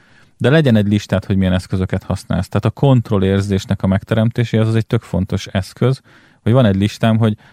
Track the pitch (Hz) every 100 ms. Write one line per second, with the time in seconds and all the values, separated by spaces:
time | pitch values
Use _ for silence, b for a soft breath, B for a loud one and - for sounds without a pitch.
0 | b b b b 120 160 139 110 101 104
1 | - 95 - 98 92 92 - 95 92 92
2 | - 98 - 87 98 101 - - 143 127
3 | - 101 95 98 101 95 - - 95 98
4 | - 110 113 - 117 113 110 113 - 113
5 | - 85 95 92 - 98 - - 123 135
6 | b b b b 101 127 113 98 104 -
7 | 113 110 113 107 b